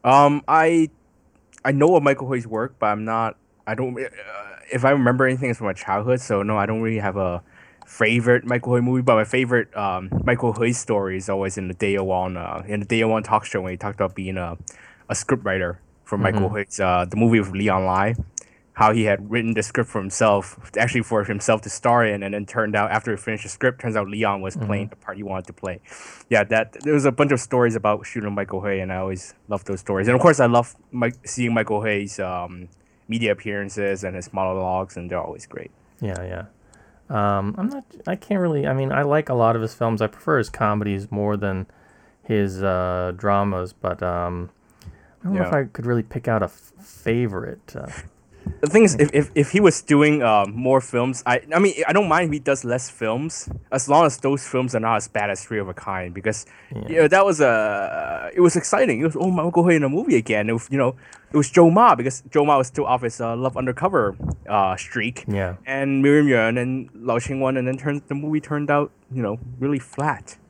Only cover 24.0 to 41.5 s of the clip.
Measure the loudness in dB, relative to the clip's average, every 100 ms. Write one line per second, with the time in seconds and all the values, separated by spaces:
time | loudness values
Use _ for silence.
24 | -4 -2 -2 -2 -6 -8 -4 -4 -6 -12
25 | -14 -12 -8 -8 -10 -10 -10 -10 _ -20
26 | -20 -20 _ 2 4 0 0 -6 0 2
27 | 2 2 2 2 0 2 2 2 0 -2
28 | -4 -8 -6 -6 -6 -6 -4 -4 -4 -6
29 | -6 -6 -12 -20 -8 -8 -6 -8 -4 -2
30 | 2 6 6 6 6 4 2 -10 _ -4
31 | -4 -4 -12 -4 0 0 0 -2 0 -2
32 | -4 -6 -6 -6 -8 -12 -18 _ _ _
33 | -8 -4 0 -2 -2 -6 -6 -4 -4 -4
34 | -6 -10 -8 -4 -2 -2 -2 -4 -6 -10
35 | -8 -6 -8 -12 -16 -16 -16 _ _ _
36 | -8 -6 -8 -12 -14 _ _ _ _ _
37 | _ 0 0 0 -2 -4 -6 -6 -14 -14
38 | -8 -8 -4 -2 0 0 -2 -2 -2 -2
39 | 0 0 0 2 2 2 -2 -2 -2 0
40 | -4 -4 -2 0 0 -2 0 0 -2 -4
41 | -6 -4 -2 -2 -4